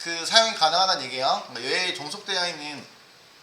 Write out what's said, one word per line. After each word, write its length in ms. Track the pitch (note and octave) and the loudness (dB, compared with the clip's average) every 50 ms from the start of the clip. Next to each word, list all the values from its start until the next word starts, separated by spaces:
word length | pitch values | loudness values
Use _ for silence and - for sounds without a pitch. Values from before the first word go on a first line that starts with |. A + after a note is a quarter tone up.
그 260 | - E3+ E3+ E3 E3 | -8 -8 -6 -4 -2
사용이 280 | D#3+ F#3 A3+ A3+ A3+ G#3+ | 4 6 6 6 4 2
가능하다는 480 | - D#3 D#3 D#3 F3 F#3+ F#3 F#3 D#3+ C3 | 2 2 4 4 4 4 4 2 0 -2
얘기예요. 400 | B2+ B2+ C3 C3 C#3+ F3+ - - - | -4 -4 0 2 2 2 0 -2 -8
그러니까 220 | C3 A#2+ A#2+ C3 | -10 -8 -4 -2
얘에 240 | D#3 F3+ F#3 F3+ - | 0 0 0 0 -2
종속되어 540 | - C#3+ D3 E3 G3+ F#3+ - G3 F#3 F3+ F3 | -4 -6 -10 -10 -10 -6 -4 -2 -2 -2 -2
있는 360 | E3+ D3+ D3 D3 D3 C3+ A2 - - - - - - - - - - - | -4 -6 -10 -10 -10 -12 -14 -16 -20 -20 -20 -20 -20 -20 -20 -20 -20 -20